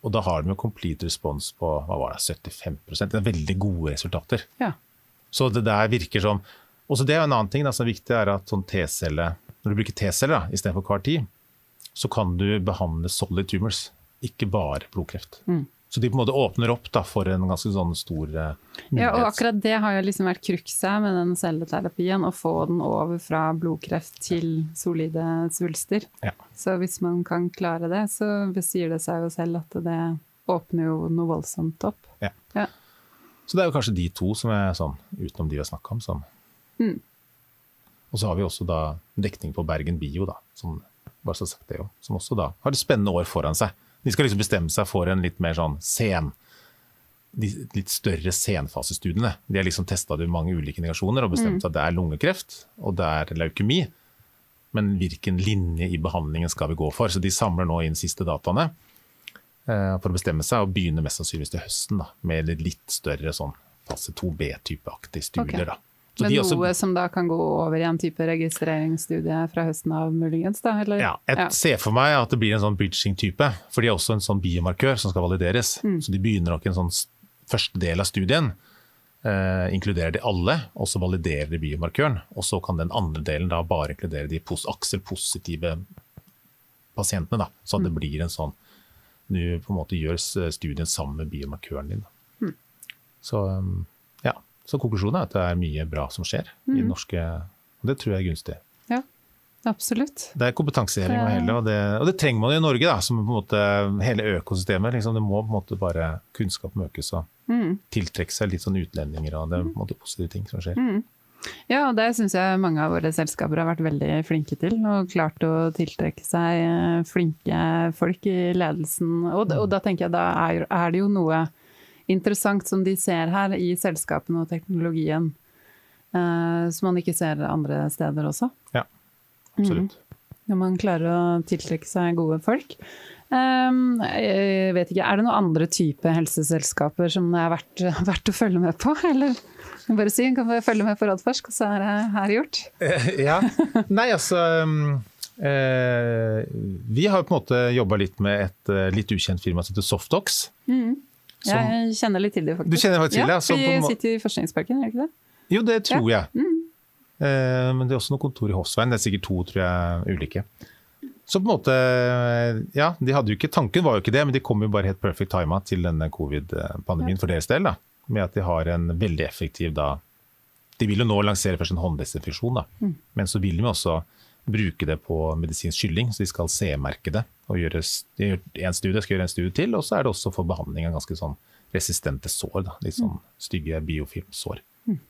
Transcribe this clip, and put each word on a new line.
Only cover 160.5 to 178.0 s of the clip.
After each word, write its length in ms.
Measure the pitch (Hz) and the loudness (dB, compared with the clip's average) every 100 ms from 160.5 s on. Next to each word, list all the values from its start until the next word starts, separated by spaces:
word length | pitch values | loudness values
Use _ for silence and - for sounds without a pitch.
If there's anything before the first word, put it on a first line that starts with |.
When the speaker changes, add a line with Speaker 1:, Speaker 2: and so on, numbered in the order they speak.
| - - - _ - - - - | -14 -20 -20 _ -18 -18 -18 -4
Speaker 1:
Så 120 | 196 | 0
på 60 | 202 | 2
en 120 | 175 | 2
måte, 1080 | - 131 127 127 123 123 123 120 120 110 - | 4 4 6 4 4 2 2 2 2 0 -2
ja, 200 | 135 156 170 | 2 2 2
de 120 | 127 | 2
hadde 160 | 139 110 | 4 2
jo 80 | 107 | 0
ikke, 140 | 151 | 2
tanken 320 | - 120 - | 2 2 4
var 100 | 160 | 4
jo 60 | 110 | 4
ikke 100 | 104 | 4
det, 120 | 123 147 | 4 4
men 60 | |
de 60 | 131 | 0
kom 200 | - 104 | 2 2
jo 60 | 107 | 4
bare 160 | 104 95 | 2 2
helt 140 | 95 | 0
perfect 300 | 101 - 98 | -2 0 0
timet 340 | 92 80 92 | 0 2 0
til 180 | - 92 | 0 0
denne 280 | 87 80 78 | 0 0 -2
covid-pandemien 1040 | - 73 73 78 - - - - 85 82 95 | -4 -4 -4 -4 -6 -4 -8 -4 -2 0 0
Speaker 2:
Ja. 40 | |
Speaker 1:
for 60 | 87 | 0
deres 180 | 85 - | 0 2
del 160 | 143 | 2
da, 120 | 185 - - _ - | 2 -2 -10 _ -4
med 140 | 107 | -2
at 100 | 92 | 0
de 60 | - | 0
har 240 | 87 85 80 | 0 0 2
en 200 | 85 85 85 | 0 0 0
veldig 220 | 104 78 80 | 0 0 -2
effektiv 460 | - 82 - 85 | -4 -8 -4 -4
da, 240 | 76 73 71 _ _ _ _ _ _ _ - | 0 -2 -2 _ _ _ _ _ _ _ -2
de 80 | 110 | 0
vil 120 | 104 | 2
jo 60 | |
nå 180 | 120 104 | 4 4
lansere 340 | 104 98 98 90 | 4 2 0 0
først 140 | 85 | 0
en 60 | 87 | 0
hånddesinfeksjon 760 | 90 73 - - - 73 120 | 0 -2 -4 -6 -8 -4 -2
da, 100 | 123 - - | -2 -4 -4
Speaker 2:
Mm. 120 | 202 160 - | -4 -4 -8
Speaker 1:
men 120 | - 95 | -4 -2
så 120 | 107 | 0
vil 160 | 95 85 | 0 2
de 60 | |
jo 60 | 113 | 0
også 320 | 104 90 80 - - - _ - | 0 0 0 -2 -18 -20 _ -4
bruke 340 | 107 98 - 76 | 0 -2 -2 -4
det 120 | 76 - | -4 -2
på 300 | 80 80 80 | -2 0 -2
medisinsk 400 | 82 80 90 - | -4 -4 -4 -2
kylling, 300 | 101 80 120 | -2 0 -2
så 100 | 107 | -2
de 80 | 95 | -4
skal 220 | - 82 | -2 -4
C-merke 640 | - 98 71 67 - - | -2 -2 -2 -4 -6 -4
det, 120 | 90 117 _ - | -4 -4 _ -4
og 80 | 95 | -2
gjøre 200 | 82 82 | 0 -2
s-, 260 | 80 - | -4 -6